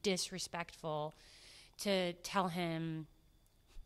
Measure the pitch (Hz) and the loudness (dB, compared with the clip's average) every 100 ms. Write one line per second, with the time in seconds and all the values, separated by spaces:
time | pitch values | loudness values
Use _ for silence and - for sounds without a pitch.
0 | 202 185 - 185 - 175 170 - 165 151 | 2 2 2 -4 -4 -4 -6 -6 -2 0
1 | 151 - - - - - - - 208 190 | -2 -6 -20 -20 -20 -20 -18 -4 2 4
2 | 180 175 - 202 185 170 170 165 165 160 | 2 -2 -2 2 2 2 0 0 0 -2
3 | 156 - - - - - - - | -4 -12 -20 -20 -20 -20 -16 -14